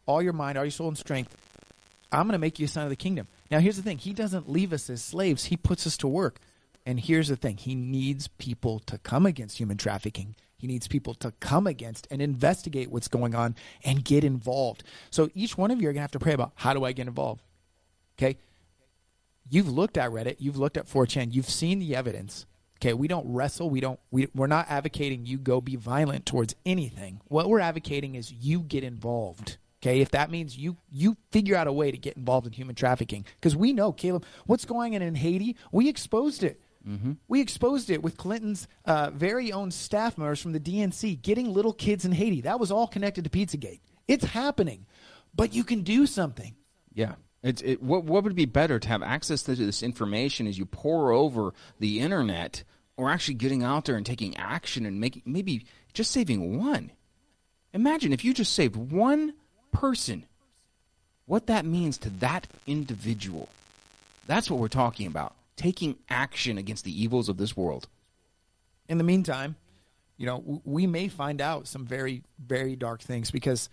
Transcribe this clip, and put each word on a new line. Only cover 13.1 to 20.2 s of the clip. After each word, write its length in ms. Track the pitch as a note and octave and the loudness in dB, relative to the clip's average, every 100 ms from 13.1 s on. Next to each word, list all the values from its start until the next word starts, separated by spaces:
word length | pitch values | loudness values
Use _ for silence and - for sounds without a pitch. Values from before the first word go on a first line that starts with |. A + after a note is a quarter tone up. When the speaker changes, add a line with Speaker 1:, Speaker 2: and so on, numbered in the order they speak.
| A#2+ A#2+ | 0 0
Speaker 1:
on 220 | A#2 A#2 A#2 - - C3+ | 0 0 -2 -12 -8 -2
and 180 | C3+ | 0
get 220 | B2 C#3+ D3 | 4 4 4
involved. 580 | B2+ A2+ C3+ B2 - - - - | 0 -2 0 0 -4 -16 -20 -4
So 200 | - D3+ | 2 2
each 240 | F#3 A3 - | 2 -4 0
one 140 | G3+ | 0
of 100 | B3 | 2
you 60 | D#3+ | 0
are 60 | |
gonna 80 | C#3+ | 0
have 100 | C#3+ | -4
to 80 | C3+ | -2
pray 140 | D#3 | 2
about, 180 | C#3+ A#2 - | 2 0 -2
"How 180 | C3 | 0
do 100 | C3+ | 2
I 80 | C3 | 0
get 160 | B2+ B2 | -4 -6
involved?" 340 | B2 C3 A#2 _ _ _ _ _ _ _ - | -4 -4 -4 _ _ _ _ _ _ _ 0
Okay? 200 | C3 C3+ _ _ _ _ _ _ _ _ _ _ B2 | 0 0 _ _ _ _ _ _ _ _ _ _ 2
You've 200 | D#3 F3 | 2 4
looked 280 | B2+ G#3 D#3 | 2 2 0
at 140 | B2 | -2
Reddit. 240 | A2+ | -2